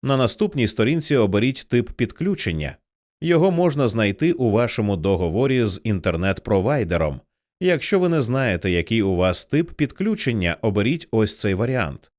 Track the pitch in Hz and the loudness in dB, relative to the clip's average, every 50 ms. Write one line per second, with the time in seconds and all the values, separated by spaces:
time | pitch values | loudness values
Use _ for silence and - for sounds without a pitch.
0 | - 131 139 131 127 117 - - 214 202 - 143 120 104 - - 110 117 156 170 | 0 0 0 2 2 0 2 0 -2 -2 0 0 0 0 2 0 0 2 2 -2
1 | 156 - 151 131 110 98 95 104 110 131 131 - - _ - 120 117 - - - | -2 0 2 2 2 2 2 2 0 0 -2 -4 -6 _ 0 0 0 -2 -4 -6
2 | 123 110 - - 165 190 202 - - 107 85 78 73 69 65 _ _ _ _ _ | -6 -6 -4 -4 -2 -2 -2 -2 -4 -4 -4 -4 -6 -6 -8 _ _ _ _ _
3 | _ _ _ _ - 165 170 165 165 196 180 165 180 175 143 143 139 117 104 113 | _ _ _ _ -2 2 2 4 4 4 2 2 2 2 2 2 0 0 2 2
4 | 110 101 98 - 156 170 175 - 127 117 101 110 120 113 - - 107 104 101 87 | 0 0 0 0 0 0 0 2 0 2 2 2 2 0 0 -2 0 0 0 0
5 | 78 95 98 87 90 85 80 104 131 139 131 127 117 107 90 - _ 110 107 92 | 0 0 0 2 0 0 0 0 0 2 2 2 2 0 -2 -4 _ -2 -2 0
6 | 80 - 82 82 90 98 95 - - - 104 95 92 120 147 143 110 85 87 85 | 0 -2 -2 0 0 -2 -2 -2 -2 0 0 0 2 0 0 -2 -2 0 0 0
7 | 80 76 69 65 - _ _ _ _ _ _ _ 180 180 175 147 - - - 190 | 0 -2 -4 -6 -12 _ _ _ _ _ _ _ 0 0 0 0 -2 -2 0 2
8 | 180 180 165 - 123 110 123 135 135 120 95 85 - 98 90 87 82 - 113 113 | 2 2 2 0 0 0 0 0 0 0 0 0 0 0 0 0 0 0 0 0
9 | 104 98 95 87 90 92 90 - - _ - 147 170 165 - - 151 135 - - | 2 2 2 2 2 2 0 -2 -4 _ -2 -2 -2 -2 -2 -4 -4 -4 -4 -4
10 | 190 214 220 202 - 143 117 107 90 85 82 - - 113 98 104 101 113 160 165 | -2 -2 -2 -2 -2 -2 -2 0 0 -2 -2 -2 -2 -2 0 0 0 0 -2 -2
11 | - _ - 110 110 104 - - - 104 98 90 110 123 131 127 104 76 69 - | -6 _ 0 0 0 0 -2 -4 -2 -2 -2 0 -2 -2 -2 -2 -4 -4 -6 -12
12 | _ _ _ | _ _ _